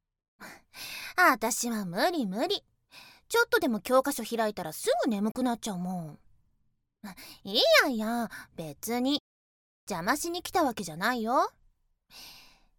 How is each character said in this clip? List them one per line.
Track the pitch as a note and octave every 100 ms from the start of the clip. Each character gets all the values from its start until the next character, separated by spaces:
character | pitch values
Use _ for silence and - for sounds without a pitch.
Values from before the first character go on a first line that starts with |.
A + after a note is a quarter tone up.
| _ _ _ _
<laughs> | - - _ - - - - -
あ | E4+ A3+
た | A3+
し | - A#3+
は | A3 F#3
無 | F3+ E4+
理 | F4 G3+
無 | G3 F4+
理。 | G4 - _ _ - - - -
ち | A#4
ょ |
っ | A#4+
と | F#4
で | D#4+
も | G#3+
教 | - B3+
科 | C#4
書 | C4
開 | A3 A3+ G#3+
い |
た | G#3
ら | E3
す | - G#4+ E5+ F#4+
ぐ |
眠 | G3+ A3
く | B3+
な | B3+
っ | A#3
ち | A3+
ゃ |
う | F3+
も | F3+ F3+
ん。 | D#3+ - _ _ _ _ _ _ _ _
<laughs> | G3+ - - -
い | G3 A3+ D5+ D5+
や | E4+
い | A3+
や、 | A3 A#3+ A3 - -
別 | - D#3+ - A3 A#3+
に。 | B3+ D4 - _ _ _ _ _ -
邪 | F3+
魔 | F#3 D4
し | E4+
に | F4+
来 | -
た | F#4
わ | C#4+
け | A3+
じ | F3
ゃ | D#3
な | G#3+
い | B3
よ。 | A3 C#4 G#4 - _ _ _ _ _ - - - - _ _